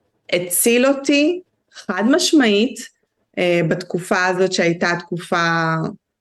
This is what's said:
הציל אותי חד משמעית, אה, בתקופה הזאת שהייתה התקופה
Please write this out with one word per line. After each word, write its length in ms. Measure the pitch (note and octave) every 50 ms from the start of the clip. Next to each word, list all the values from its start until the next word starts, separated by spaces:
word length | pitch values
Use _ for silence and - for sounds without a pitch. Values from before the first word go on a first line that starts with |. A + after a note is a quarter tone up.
| _ _ _ _ _ -
הציל 540 | - F3 F3+ F3+ - - - A#3 A#3 B3 B3+
אותי 540 | C4+ C#4 C4+ C#4 - C#4+ C#4+ D4 D#4+ F4 F4+ - _ _ _ _ _
חד 320 | - - - - F#3 F#3 G#3 B3
משמעית, 720 | D4 F4 F4 - E4+ D4+ B3 A3 G3+ G3+ A3+ - - - - - _ _ _ _ _ _ _ _ _ G3
אה, 220 | F3+ F3 F3 F3 E3+ D#3+
בתקופה 580 | F3+ F3 - - - F3 E3+ - G#3 F#3 F3+
הזאת 260 | F#3 F#3 F3+ F#3 F3+
שהייתה 380 | - - F3 E3+ E3+ F3 F3+ F3
התקופה 840 | F3 F3 - - F3+ E3+ - - F#3 E3+ E3+ E3 E3 E3 E3 E3 D#3+ D#3+ D#3+ - G#3+ - _ _ _ _